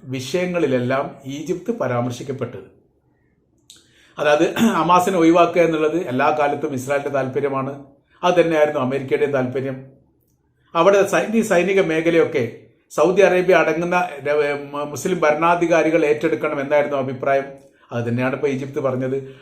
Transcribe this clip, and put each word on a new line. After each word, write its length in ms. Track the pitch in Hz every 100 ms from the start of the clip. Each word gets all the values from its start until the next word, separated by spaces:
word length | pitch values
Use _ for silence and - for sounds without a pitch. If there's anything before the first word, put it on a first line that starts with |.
വിഷയങ്ങളിലെല്ലാം 1120 | 135 131 120 180 180 175 151 127 123 135 160 - 131
ഈജിപ്ത് 520 | 143 156 170 - 226
പരാമർശിക്കപ്പെട്ടത്. 1040 | 160 120 123 120 131 123 120 - - _ _ _ _ _ _ _ _ _ _ - _ _ _ -
അതായത് 360 | 147 151 175
ഹമാസിനെ 640 | - 226 180 160 180 185 185
ഒഴിവാക്കുക 440 | 165 175 170 180
എന്നുള്ളത് 340 | 165 156 156 165
എല്ലാ 400 | 156 127 147 151
കാലത്തും 360 | 143 143 151
ഇസ്രായേലിന്റെ 400 | 131 127 143 139
താല്പര്യമാണ്, 720 | 135 131 139 139 135 135 143 - _ _ _
അത് 160 | 180 175
തന്നെയായിരുന്നു 400 | 165 156 151 147
അമേരിക്കയുടെയും 520 | 127 135 131 147 139
താല്പര്യം. 540 | 139 127 131 135 131 - - _ _ _ _ _ _ _
അവിടെ 320 | 170 180 196 -
സൈനി-, 380 | 165 - 226
സൈനിക 360 | 196 180 180 190
മേഖലയൊക്കെ 760 | 165 160 165 165 151 143 113 - - _ _
സൗദി 320 | - 160 185
അറേബ്യ 320 | 185 180 180
അടങ്ങുന്ന 540 | 170 160 160 175 180 - 139 139
ര-, 320 | 151 147 143 143
മ-, 120 | 143
മുസ്ലിം 360 | 147 - 185 175
ഭരണാധികാരികൾ 840 | 151 151 170 170 170 160 156 165
ഏറ്റെടുക്കണം 560 | 147 147 160 160 156 147
എന്നായിരുന്നു 360 | 139 147 - 139
അഭിപ്രായം. 480 | 131 123 139 139 135 - - _ _
അത് 160 | 120 117
തന്നെയാണ് 240 | 120 131
ഇപ്പൊ 160 | 131 143
ഈജിപ്ത് 320 | 127 135 143
പറഞ്ഞത്. 560 | 135 127 131 135 135 -